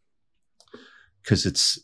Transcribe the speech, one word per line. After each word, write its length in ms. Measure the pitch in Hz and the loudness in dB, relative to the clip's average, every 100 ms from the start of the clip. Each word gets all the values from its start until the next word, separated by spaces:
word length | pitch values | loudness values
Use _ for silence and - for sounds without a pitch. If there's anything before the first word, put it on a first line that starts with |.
| _ _ _ _ _ _ - - - - - _ | _ _ _ _ _ _ -20 -20 -20 -20 -20 _
'Cause 220 | - 101 95 | 0 0 2
it's, 340 | - - - | 0 0 -2